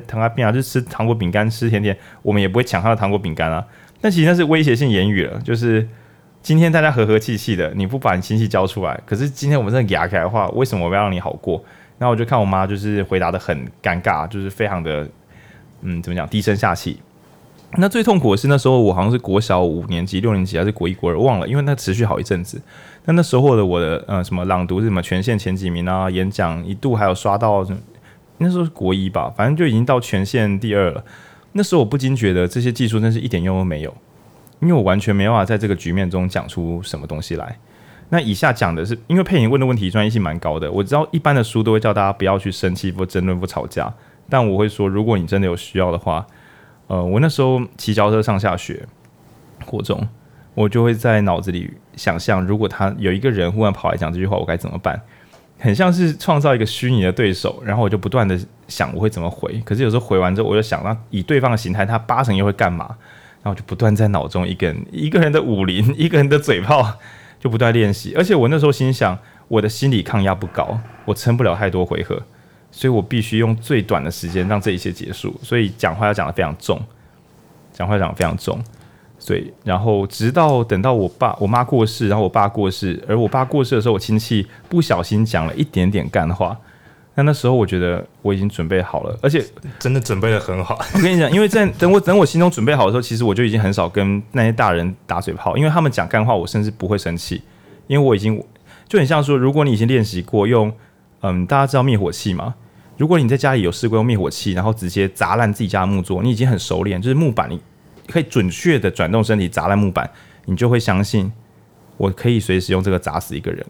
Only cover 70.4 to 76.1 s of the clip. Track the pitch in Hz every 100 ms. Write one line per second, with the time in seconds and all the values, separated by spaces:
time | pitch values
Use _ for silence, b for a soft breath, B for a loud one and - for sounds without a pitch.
70.4 | 92 - - 113 - - - 101 120 120
71.4 | 110 90 98 90 90 - - - - b
72.4 | b b b - 131 113 92 120 110 110
73.4 | 113 113 - 127 95 90 73 - 85 90
74.4 | 92 104 104 90 92 90 - - - -
75.4 | - 120 101 - 92 90 104